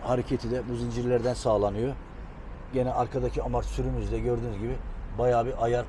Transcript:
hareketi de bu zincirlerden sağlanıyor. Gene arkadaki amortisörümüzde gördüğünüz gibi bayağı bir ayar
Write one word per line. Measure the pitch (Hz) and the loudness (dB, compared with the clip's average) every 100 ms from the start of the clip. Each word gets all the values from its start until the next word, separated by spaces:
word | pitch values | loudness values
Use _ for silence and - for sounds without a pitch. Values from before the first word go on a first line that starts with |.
hareketi | - 123 131 131 113 | 0 0 2 0 0
de | 123 117 | -2 -2
bu | 120 | -4
zincirlerden | 120 117 120 120 120 | -2 -2 2 2 2
sağlanıyor. | 123 123 104 101 104 127 131 - - - - - - - | 2 4 4 4 2 -2 -2 -8 -12 -12 -12 -12 -12 -4
Gene | 131 127 | 0 0
arkadaki | 123 120 135 123 123 | 0 0 0 0 -2
amortisörümüzde | 123 123 113 - 127 123 101 110 | 0 0 0 -2 0 0 0 0
gördüğünüz | 120 120 117 101 | 0 0 -2 -4
gibi | 117 127 - - - - | -4 -4 -6 -8 -6 2
bayağı | 123 120 120 | 4 4 2
bir | 127 | 2
ayar | 117 120 | 2 2